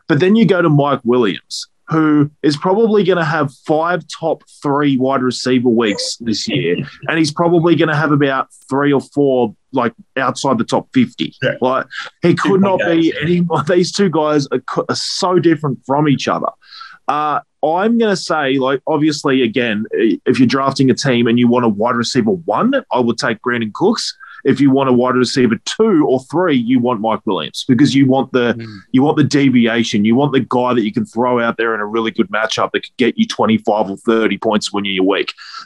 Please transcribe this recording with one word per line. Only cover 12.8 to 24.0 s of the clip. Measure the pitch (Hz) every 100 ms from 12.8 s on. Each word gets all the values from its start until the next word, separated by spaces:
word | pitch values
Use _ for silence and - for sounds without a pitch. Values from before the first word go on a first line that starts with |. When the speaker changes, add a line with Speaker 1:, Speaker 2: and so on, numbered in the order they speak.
| 175 165 160
Speaker 2:
Two | 135
point | 156
eight. | 180 170
Speaker 1:
any. | 156 147
<laughs> | 180
These | 175
two | - 196
guys | 156 151 151 131
are, | 127
co-, | - - -
are | -
so | - - 185 180
different | 165 151 147 113
from | - 139 151
each | 127 -
other. | 82 - - - - - - -
Uh, | 147 151 139 _ _
I'm | 147 175 220 233
gonna | 220 190
say, | - 156 135 139
like, | 131 135 -
obviously, | 156 156 147 147 131
again, | 120 127 120 104 113
i-, | - 110 - -
if | 120
you're | 120
drafting | 135 135 135 131
a |
team | 110 139 120 120
and | 120
you | 120
want | 123
a | 117
wide | 101 120 120
receiver | 113 127 110
one, | 90 87 117 233 277 -
I | 120
would | 117 113
take | 127 107
Brandon | 120 120 110
Cooks. | - 190 226